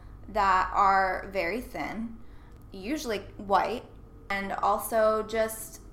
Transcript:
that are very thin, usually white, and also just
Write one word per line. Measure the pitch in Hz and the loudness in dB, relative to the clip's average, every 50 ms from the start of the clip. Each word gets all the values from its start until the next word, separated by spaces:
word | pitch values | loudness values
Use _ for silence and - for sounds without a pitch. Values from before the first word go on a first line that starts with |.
| - - - - - | -16 -16 -16 -16 -10
that | - 196 214 196 196 185 185 185 - - | -4 0 2 4 6 6 4 4 2 4
are | - 202 196 196 190 190 185 185 - - 196 | 4 6 6 6 6 4 2 0 -2 -4 -4
very | 190 190 170 170 190 247 | -2 -2 -2 0 -2 -4
thin, | 247 - - 170 147 - - 214 226 233 - - - - - - - - - - - - | -6 -8 -8 -6 -6 -6 -6 -6 -6 -8 -8 -12 -14 -14 -16 -16 -16 -18 -18 -18 -18 -16
usually | - 190 185 214 302 302 - 240 214 190 196 - - | -12 -8 -6 -4 -4 -4 -2 -4 -4 -4 -6 -8 -12
white, | - 208 190 196 180 - - 214 254 - - - - - - - - - - | -8 0 4 4 4 4 2 -2 -6 -8 -12 -18 -20 -20 -18 -20 -12 -6 -4
and | 196 196 196 196 - | -4 -4 -2 -4 -2
also | - - 196 208 220 - - 240 220 220 214 220 220 208 214 | 0 2 2 2 2 0 0 2 4 4 4 4 2 0 0
just | 220 220 220 220 220 - - - - - - - | 0 0 0 0 -2 -8 -12 -14 -14 -16 -18 -18